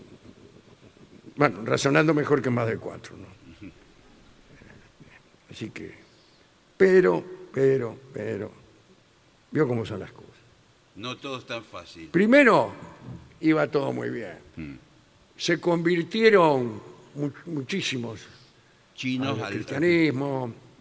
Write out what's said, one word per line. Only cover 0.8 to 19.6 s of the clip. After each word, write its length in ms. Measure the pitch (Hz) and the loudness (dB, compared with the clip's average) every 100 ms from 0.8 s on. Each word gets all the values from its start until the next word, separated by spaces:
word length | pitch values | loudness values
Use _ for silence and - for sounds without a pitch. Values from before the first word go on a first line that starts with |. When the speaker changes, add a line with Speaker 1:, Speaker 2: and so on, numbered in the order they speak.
| - _ - - - - | -20 _ -20 -20 -16 -2
Speaker 1:
bueno, 260 | 143 92 117 | -2 0 -4
razonando 480 | 131 139 151 156 | -2 2 2 2
mejor 300 | 151 135 143 | 0 0 0
que 80 | 127 | 0
más 160 | 120 113 | -2 -2
de 100 | 98 | -6
cuatro, 380 | 87 87 - 90 | -10 -14 -18 -20
¿no? 100 | 92 95 87 82 90 - _ - _ - - _ _ - - - - _ - - _ _ _ | -20 -20 -20 -20 -20 -20 _ -20 _ -20 -20 _ _ -20 -20 -20 -20 _ -20 -20 _ _ _
Así 200 | - 110 | -14 -14
que, 200 | - - - - _ _ _ _ _ _ - | -12 -18 -18 -20 _ _ _ _ _ _ 2
pero, 460 | 127 185 180 170 - - - | 6 6 6 0 -4 -18 -10
pero, 460 | 131 135 135 117 107 - | 0 2 2 -2 -10 -16
pero, 380 | - 107 104 101 - - _ _ _ _ _ _ _ _ | -10 -8 -8 -10 -14 -20 _ _ _ _ _ _ _ _
vio 160 | 143 139 | -2 -2
cómo 180 | 120 104 | -2 -6
son 140 | 98 | -10
las 120 | 87 | -12
cosas. 180 | - - - _ _ _ _ _ 95 | -18 -20 -20 _ _ _ _ _ -14
Speaker 2:
No 220 | 120 123 | -12 -12
todo 220 | 139 127 | -10 -12
es 60 | 113 | -10
tan 180 | 117 | -12
fácil. 440 | 110 92 87 85 80 | -12 -18 -18 -18 -4
Speaker 1:
Primero, 640 | 170 214 285 254 165 104 - - - - - - - | 2 6 8 8 6 2 -4 -18 -18 -18 -18 -20 -2
iba 240 | 160 156 143 | 2 2 2
todo 240 | 147 135 | 0 -2
muy 180 | 123 120 | -4 -6
bien. 280 | 120 98 80 - - | -8 -10 -14 -18 -14
Speaker 2:
Mm. 180 | 73 65 - _ _ _ _ - | -14 -14 -20 _ _ _ _ -8
Speaker 1:
Se 240 | - 160 | -2 0
convirtieron 1200 | 170 170 170 175 170 220 220 196 160 135 120 104 - - - 139 | 2 2 2 0 -2 4 6 8 6 4 0 -8 -16 -20 -18 -8
mu-, 160 | 147 - 170 | -8 -8 -8
muchísimos 720 | 151 123 190 - 131 117 107 - - - _ _ _ _ - | -8 -4 -4 -4 -6 -8 -12 -18 -20 -20 _ _ _ _ -10
Speaker 2:
Chinos 440 | 127 127 135 127 | -6 -4 -4 -4
Speaker 1:
al 60 | 104 | -4
Speaker 2:
al 80 | |
Speaker 1:
cristianismo, 1000 | 110 | -8